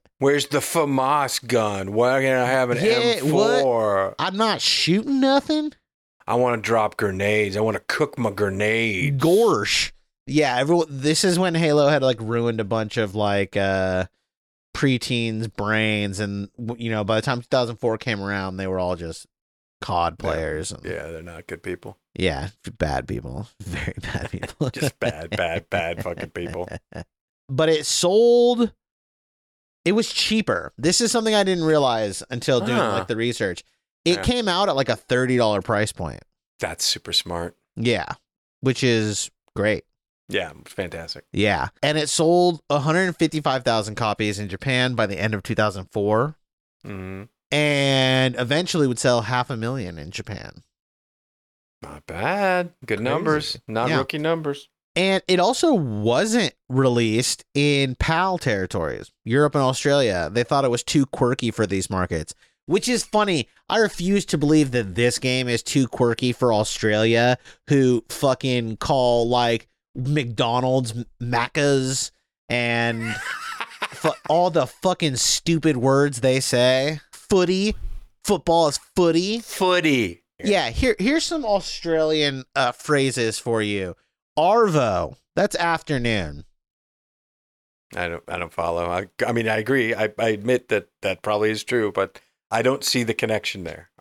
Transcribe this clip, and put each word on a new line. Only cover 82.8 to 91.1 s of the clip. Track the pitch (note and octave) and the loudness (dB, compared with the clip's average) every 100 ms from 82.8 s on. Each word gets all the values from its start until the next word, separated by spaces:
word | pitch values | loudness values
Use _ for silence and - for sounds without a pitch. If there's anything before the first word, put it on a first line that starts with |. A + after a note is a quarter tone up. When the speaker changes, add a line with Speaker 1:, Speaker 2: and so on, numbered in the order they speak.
| - D3 C3+ B2 A2+ - | 0 2 2 0 -2 -2
Speaker 2:
for | B2 A2+ | -2 -2
you. | G#2+ G2+ F#2 - _ _ _ - | 0 -2 -6 -10 _ _ _ 0
Arvo, | E3+ A3+ A3 D#3 A#2 F2+ D#2+ - _ - | 4 4 4 4 2 0 -2 -8 _ -2
that's | - - | -2 0
afternoon. | E3+ E3 - C#3 A#2 G#2+ D#2+ C#2+ - _ _ _ _ _ _ _ _ _ _ _ _ _ _ - | 0 -2 -2 -2 0 0 -2 -10 -18 _ _ _ _ _ _ _ _ _ _ _ _ _ _ -8
Speaker 1:
I | F2 | -6
don't, | E2+ - | -8 -10
I | F2 | -8
don't | E2+ | -6
follow. | - E2+ E2+ F2 | -4 -2 -2 -2
I, | F2+ G2 - A#2+ | -4 -6 -4 -2
I | |
mean, | A#2+ A2 | 0 0
I | A2 | -2
agree. | A2 C3+ A2+ | 0 0 0
I, | G#2+ G#2+ - | -2 -4 0
I | A2+ | -2
admit | G#2+ A2 B2 - | 0 0 -2 0
that | G#2 - _ | -4 -4 _
that | G2 | -6